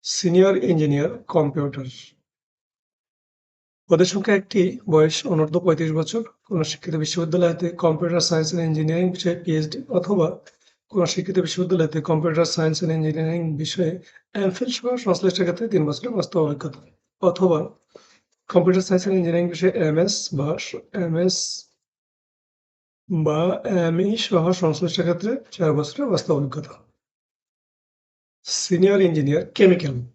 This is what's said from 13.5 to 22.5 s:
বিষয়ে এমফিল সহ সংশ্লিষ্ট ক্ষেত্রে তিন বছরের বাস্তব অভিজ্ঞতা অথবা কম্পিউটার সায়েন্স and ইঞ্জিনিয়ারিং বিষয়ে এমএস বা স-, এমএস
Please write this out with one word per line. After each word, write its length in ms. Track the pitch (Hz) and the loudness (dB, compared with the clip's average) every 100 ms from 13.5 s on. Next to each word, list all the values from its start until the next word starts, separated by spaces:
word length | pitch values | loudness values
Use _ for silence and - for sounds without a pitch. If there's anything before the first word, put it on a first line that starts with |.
| 147 | -4
বিষয়ে 300 | 156 185 165 180 - _ _ 202 | -6 -2 -2 -2 -14 _ _ -2
এমফিল 260 | 190 185 254 - | -2 -2 -4 -4
সহ 120 | 240 247 | -4 -2
সংশ্লিষ্ট 340 | 202 175 190 190 175 | -2 0 0 0 -2
ক্ষেত্রে 180 | 180 226 | -2 0
তিন 100 | 185 147 | 0 0
বছরের 240 | 143 240 214 | -2 -4 -4
বাস্তব 200 | - 175 | -2 0
অভিজ্ঞতা 360 | 151 143 156 - - _ _ _ | 0 -2 -8 -12 -20 _ _ _
অথবা 360 | 180 175 185 156 120 - _ - _ _ _ _ _ | 0 2 2 2 -2 -12 _ -20 _ _ _ _ _
কম্পিউটার 320 | 180 170 185 185 | 2 4 2 2
সায়েন্স 180 | 185 196 | 0 2
and 100 | 190 | 0
ইঞ্জিনিয়ারিং 280 | 170 170 175 | 2 0 0
বিষয়ে 200 | 165 180 - 156 | 0 0 2 0
এমএস 260 | 156 202 - - 139 | 2 0 -2 -4 -4
বা 100 | 147 175 - | -2 -4 -8
স-, 180 | - - 202 | -12 -10 -4
এমএস 320 | 170 165 185 - - - - _ _ _ _ _ _ _ _ | -2 0 0 0 -6 -10 -16 _ _ _ _ _ _ _ _